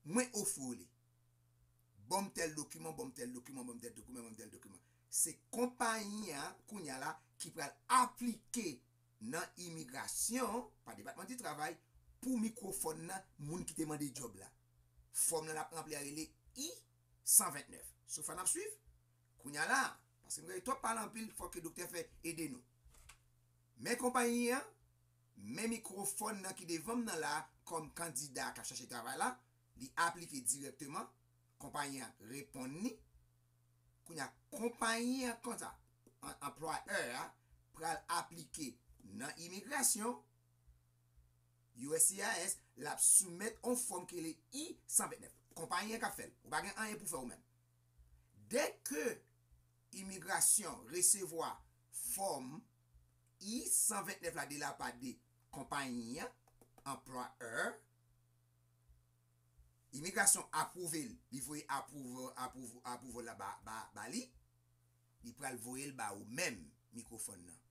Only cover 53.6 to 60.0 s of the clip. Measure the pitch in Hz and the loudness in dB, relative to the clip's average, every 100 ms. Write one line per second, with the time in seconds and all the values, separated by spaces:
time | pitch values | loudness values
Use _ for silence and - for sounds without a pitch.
53.6 | - - - 202 196 - 170 156 139 147 | 4 6 6 2 -2 -4 -4 -2 -4 -2
54.6 | 143 139 123 120 131 117 _ _ _ 143 | -4 -2 -4 -4 -8 -8 _ _ _ -10
55.6 | 117 143 131 120 117 147 165 - _ - | -2 -2 0 -2 -4 -4 -6 -10 _ -20
56.6 | - - 139 123 - 127 117 - 117 127 | -20 -10 -6 -6 -4 -6 -6 -6 -4 0
57.6 | 220 - - _ _ _ _ _ _ _ | 0 -2 -12 _ _ _ _ _ _ _
58.6 | _ _ - - _ _ _ _ _ - | _ _ -20 -20 _ _ _ _ _ -20
59.6 | - _ _ 143 | -20 _ _ -6